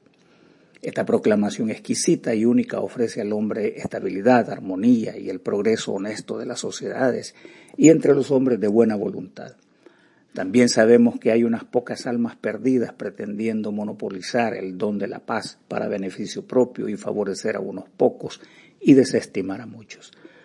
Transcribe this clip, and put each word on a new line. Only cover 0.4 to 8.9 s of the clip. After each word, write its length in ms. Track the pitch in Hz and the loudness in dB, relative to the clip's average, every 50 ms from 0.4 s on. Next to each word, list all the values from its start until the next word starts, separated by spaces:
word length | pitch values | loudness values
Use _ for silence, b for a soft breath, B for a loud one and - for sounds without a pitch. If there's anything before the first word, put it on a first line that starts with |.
| b b b b b b b b b | b b b b b b b b b
Esta 220 | - - - 110 | -8 -6 -4 -2
proclamación 640 | 95 107 - - 113 107 104 104 104 - - 113 110 | 2 2 2 4 4 2 2 2 0 -2 -4 -4 -4
exquisita 640 | 104 - - - 113 - - - 170 - - - 117 | -6 -6 -6 -6 -4 -2 2 2 2 2 0 -2 0
y 100 | 110 110 | 2 2
única 360 | 117 120 123 117 - - 110 | 4 4 2 2 0 -4 -6
ofrece 420 | 104 101 - 127 120 110 - 131 | -6 -6 -4 -4 -4 -4 -4 -4
al 120 | 107 104 104 | -4 -4 -2
hombre 440 | 104 107 107 101 - 104 - - - | -2 -2 -4 -2 -2 -4 -4 -4 -6
estabilidad, 720 | - - - 107 - 95 87 95 98 120 127 120 110 - | -10 -10 -8 -8 -6 -6 -4 0 2 4 4 4 4 0
armonía 680 | - 85 - 95 92 92 104 120 123 113 107 - - | -4 -10 -8 -8 -4 0 4 4 4 4 2 -2 -8
y 140 | - 98 98 | -10 -10 -10
el 100 | 95 92 | -10 -8
progreso 540 | - 120 104 101 101 113 110 110 - - 107 | -6 -4 -2 -2 0 0 0 0 -2 -4 -6
honesto 460 | 98 95 107 107 107 - - 110 110 | -6 -6 -8 -8 -10 -10 -10 -10 -8
de 80 | 113 123 | -8 -10
las 120 | 120 - | -8 -8
sociedades 760 | - 104 95 - - 104 104 110 131 127 117 113 120 - - B B B B B B B B B | -8 -8 -8 -8 -8 -6 -4 -2 0 0 0 -2 -6 -12 -16 B B B B B B B B B
y 120 | 269 156 | 8 8
entre 260 | 160 156 - 143 139 | 8 8 6 4 4
los 160 | 139 127 - | 4 2 2
hombres 280 | 143 131 131 131 123 101 | 2 2 2 2 0 0
de 80 | 98 104 | 0 2
buena 280 | 104 113 117 110 | 4 4 4 4